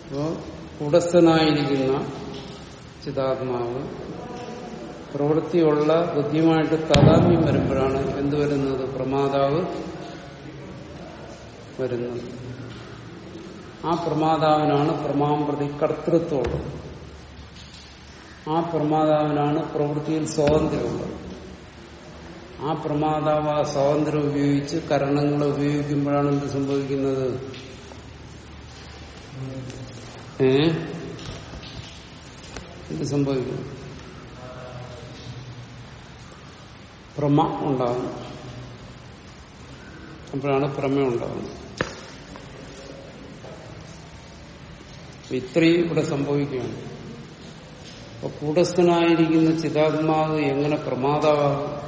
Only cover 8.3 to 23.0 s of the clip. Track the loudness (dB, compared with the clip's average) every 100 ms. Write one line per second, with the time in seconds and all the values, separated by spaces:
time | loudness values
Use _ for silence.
8.3 | 2 2 2 0 0 -2 -4 0 2 2
9.3 | 4 4 2 -2 -6 -8 -10 -12 -14 -16
10.3 | -16 -14 -14 -14 -14 -14 -14 -14 -14 -16
11.3 | -16 -16 -16 -16 -6 -4 -2 -4 -6 -8
12.3 | -12 -12 -12 -12 -14 -14 -14 -16 -16 -16
13.3 | -14 -14 -16 -16 -6 -2 0 0 2 2
14.3 | 4 6 6 4 4 2 0 0 2 2
15.3 | 2 0 0 -2 0 0 0 2 2 4
16.3 | 0 0 -2 -6 -10 -12 -14 -16 -18 -18
17.3 | -18 -18 -18 -18 -18 -18 -20 -20 -20 -18
18.3 | -14 -2 0 0 0 2 4 6 6 4
19.3 | 2 2 2 0 0 0 0 -2 -2 0
20.3 | 2 4 4 4 0 -2 -4 -6 -8 -12
21.3 | -14 -14 -16 -18 -20 -20 -18 -18 -16 -16
22.3 | -16 -16 -6 -4 -2 -2 0